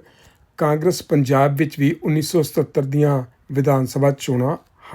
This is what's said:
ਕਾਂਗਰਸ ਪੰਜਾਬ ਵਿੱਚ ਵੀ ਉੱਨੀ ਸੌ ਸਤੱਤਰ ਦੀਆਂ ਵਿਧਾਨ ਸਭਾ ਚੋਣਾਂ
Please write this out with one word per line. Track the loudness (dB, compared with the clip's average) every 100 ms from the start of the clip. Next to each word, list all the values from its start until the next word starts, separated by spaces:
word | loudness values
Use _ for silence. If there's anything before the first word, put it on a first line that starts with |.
| -6 _ _ _ _ -4
ਕਾਂਗਰਸ | 0 0 0 -2
ਪੰਜਾਬ | 0 0 2 4 2 2
ਵਿੱਚ | -2 0
ਵੀ | 0 0
ਉੱਨੀ | -2 -2
ਸੌ | 0 0
ਸਤੱਤਰ | 0 -2 -2 -2
ਦੀਆਂ | -2 2 2 0 -4 _ -8
ਵਿਧਾਨ | -2 0 2 0
ਸਭਾ | 0 0
ਚੋਣਾਂ | 0 -2 -2 -2 -4 _ _ -10